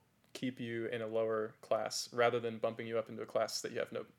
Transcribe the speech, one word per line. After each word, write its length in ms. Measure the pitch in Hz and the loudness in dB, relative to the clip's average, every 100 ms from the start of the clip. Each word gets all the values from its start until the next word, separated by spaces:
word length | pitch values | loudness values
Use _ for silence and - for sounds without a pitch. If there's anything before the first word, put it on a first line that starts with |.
| _ _ _ | _ _ _
keep 260 | - 131 123 | -6 -4 -4
you 280 | 117 117 113 | -4 -2 -2
in 140 | 117 | -2
a 60 | 110 | 0
lower 480 | 113 110 110 107 - | 2 2 2 0 -4
class 480 | - 110 110 - - | 0 0 0 -4 -2
rather 280 | 123 120 120 | 4 6 6
than 160 | 113 113 | 0 -2
bumping 300 | 113 113 113 | -2 -2 -2
you 100 | 113 | 0
up 100 | 110 | -2
into 120 | 113 | -4
a 40 | 110 | -2
class 360 | 113 107 - | 2 2 0
that 100 | - | -2
you 80 | 117 | -2
have 120 | - | -2
no 120 | 113 - | -4 -8